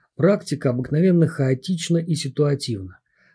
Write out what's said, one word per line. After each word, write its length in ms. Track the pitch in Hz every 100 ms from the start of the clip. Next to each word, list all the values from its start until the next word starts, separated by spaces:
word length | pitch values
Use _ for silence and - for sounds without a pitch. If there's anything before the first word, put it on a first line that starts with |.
| _ -
Практика 540 | 170 202 - 147 135
обыкновенно 580 | 120 123 147 185 175 156
хаотична 680 | - 135 131 - 175 - 170
и 160 | 165
ситуативна. 840 | 151 135 127 147 139 - 104 92 - _ _ _